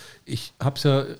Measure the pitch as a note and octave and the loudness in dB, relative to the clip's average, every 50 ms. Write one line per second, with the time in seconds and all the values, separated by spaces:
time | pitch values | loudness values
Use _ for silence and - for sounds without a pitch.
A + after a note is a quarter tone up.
0 | - - - - _ - A#2+ A#2 - - - - - C3+ C3+ - - D3 C3+ C#3 | -18 -20 -20 -18 _ -8 -8 -6 -8 -10 -6 -2 -2 -2 0 2 4 4 4 4
1 | C#3 - - | 2 -2 -6